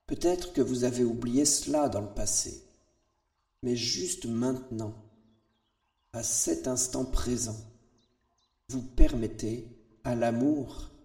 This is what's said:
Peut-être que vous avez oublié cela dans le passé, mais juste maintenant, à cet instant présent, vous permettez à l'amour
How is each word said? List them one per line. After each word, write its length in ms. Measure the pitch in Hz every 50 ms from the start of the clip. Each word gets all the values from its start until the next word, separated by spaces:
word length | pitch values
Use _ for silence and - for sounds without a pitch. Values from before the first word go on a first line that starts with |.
| _
Peut-être 480 | - - 110 - 175 180 180 - - -
que 80 | 147
vous 220 | 123 117 127 120 123
avez 200 | 127 120 123 123
oublié 420 | 117 113 120 120 120 120 139 147
cela 420 | 147 - - - - 294 302 294 247
dans 120 | - 104
le 120 | 101 - -
passé, 500 | - 107 104 - - - - - - - - _ _ _ _ _ _ _ _ _ _ _ _ _ _ _ _ _ - -
mais 120 | 123 120
juste 500 | 117 - - 92 92 92 - - - -
maintenant, 680 | 117 113 117 123 131 131 127 - - 113 110 98 104 - - - - _ _ _ _ _ _ _ _ _ _ _ _ _ _ _ _ _ _ _ _ -
à 100 | - -
cet 440 | - - - - - 330 - -
instant 380 | 131 127 123 - - - 131 127
présent, 520 | 127 - - - 123 123 110 110 110 107 - - - - - _ _ _ _ _ _ _ _ _ _ _ _ _ _ _ _ _ -
vous 120 | 131 127
permettez 840 | - - - - 208 - - 117 110 104 - - 117 107 117 123 - - - - - _ _ _ -
à 120 | 123 123
l'amour 760 | 117 117 117 117 120 131 147 156 147 123 - - - - - - -